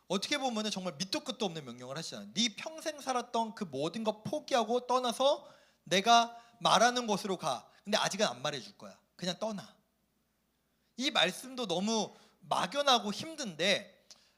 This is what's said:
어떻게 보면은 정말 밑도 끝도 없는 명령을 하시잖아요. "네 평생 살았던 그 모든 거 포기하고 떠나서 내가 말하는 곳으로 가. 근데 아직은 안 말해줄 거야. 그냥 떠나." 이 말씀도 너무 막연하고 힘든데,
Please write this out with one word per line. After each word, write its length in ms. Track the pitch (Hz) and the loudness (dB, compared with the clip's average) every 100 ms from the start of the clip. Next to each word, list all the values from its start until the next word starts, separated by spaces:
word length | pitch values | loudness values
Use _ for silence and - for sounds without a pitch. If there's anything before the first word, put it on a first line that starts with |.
| - | -4
어떻게 300 | 196 - 294 | -2 0 -2
보면은 340 | 269 220 214 | -2 -2 -4
정말 240 | 196 185 143 | -4 -6 -6
밑도 240 | 190 302 | -6 -6
끝도 240 | - 233 202 | -6 -4 -4
없는 200 | 160 135 | -4 -12
명령을 320 | 120 127 139 | -12 -10 -10
하시잖아요. 360 | 160 117 101 | -10 -12 -6
"네 220 | 123 233 - | -2 -2 -2
평생 440 | 330 320 320 294 | -12 -8 -8 -6
살았던 560 | 262 247 240 226 226 - | -2 -2 -2 -2 -2 -4
그 100 | 185 | -8
모든 380 | 135 156 226 | -4 -4 -4
거 200 | 220 214 | -4 -4
포기하고 640 | - 302 - 269 214 247 247 | -4 -6 0 0 2 0 2
떠나서 600 | 247 254 226 269 330 - - _ _ | 2 2 2 4 2 -2 -20 _ _
내가 540 | - 185 196 233 233 - - - | 0 2 8 6 6 -2 -20 0
말하는 480 | 160 175 233 247 240 | 6 8 8 4 0
곳으로 300 | 196 196 185 | 0 0 -4
가. 320 | 156 120 - _ | -2 -4 -6 _
근데 140 | - 208 | 0 2
아직은 280 | - 196 190 | 2 2 0
안 160 | 123 | 0
말해줄 360 | 139 143 107 - | -6 -6 -10 -16
거야. 200 | 104 92 _ - | -18 -18 _ -10
그냥 220 | 180 175 | -6 -4
떠나." 360 | 214 202 - _ _ _ _ _ _ _ _ _ _ _ _ - | -6 -8 -12 _ _ _ _ _ _ _ _ _ _ _ _ -6
이 140 | 269 | -2
말씀도 560 | 233 165 - 254 262 226 | 2 0 -2 -10 -6 -2
너무 460 | 170 208 226 185 - - _ | -2 0 0 -2 -6 -20 _
막연하고 720 | - 131 180 277 285 240 202 | -6 -2 -2 0 4 4 2
힘든데, 840 | - 320 311 247 151 185 156 - - - - _ | -6 -8 -10 -8 -2 2 2 -2 -20 -20 -20 _